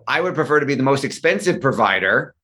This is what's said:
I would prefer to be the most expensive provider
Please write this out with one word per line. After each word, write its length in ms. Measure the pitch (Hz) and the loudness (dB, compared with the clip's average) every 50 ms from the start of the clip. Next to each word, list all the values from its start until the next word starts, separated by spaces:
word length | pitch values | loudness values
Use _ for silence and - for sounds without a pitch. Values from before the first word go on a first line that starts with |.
| - | -6
I 160 | - 131 156 170 | -2 -2 -2 -2
would 120 | 185 - | -2 -2
prefer 260 | 151 151 131 151 151 | -2 -2 2 2 0
to 60 | 143 | 2
be 80 | 131 143 | 0 -2
the 60 | 123 131 | 0 2
most 200 | 135 139 131 - | 2 2 0 0
expensive 560 | 110 - - - 160 175 208 - 175 165 - | -6 -8 -2 -2 0 0 0 0 -2 -2 0
provider 720 | - 139 110 101 113 101 98 98 92 95 107 127 - - - _ | 0 -2 0 2 2 2 2 2 0 2 2 0 0 -2 -10 _